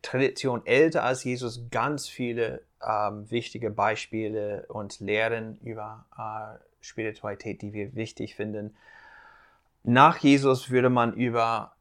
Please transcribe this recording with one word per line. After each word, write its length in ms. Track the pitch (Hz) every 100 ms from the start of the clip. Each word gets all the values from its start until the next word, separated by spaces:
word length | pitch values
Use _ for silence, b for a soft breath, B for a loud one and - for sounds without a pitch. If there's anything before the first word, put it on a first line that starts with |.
Tradition 600 | - 131 135 - 135 120 -
älter 360 | 123 160 160
als 200 | 120 131
Jesus 460 | 127 123 120 120 120
ganz 380 | 117 131 147 -
viele, 540 | - 120 117 113 - _ _ -
ähm, 440 | 107 104 104 104
wichtige 400 | 117 - 120 113
Beispiele 960 | 101 104 107 - 110 107 110 104 101 -
und 320 | 107 101 -
Lehren 580 | 98 107 113 117 110 107
über, 420 | 120 110 107 110 _ -
äh, 400 | 110 110 107 - _ _
Spiritualität, 800 | - - 110 107 104 98 110 95
die 100 | 104
wir 220 | 104 101
wichtig 420 | 127 113 - 110 -
finden. 400 | 107 104 104 B B B B B B B B B B _
Nach 360 | - 123 151 165
Jesus 500 | 147 139 135 131 -
würde 200 | 127 127
man 240 | 123 117
über 580 | 110 123 117 113 113 110 _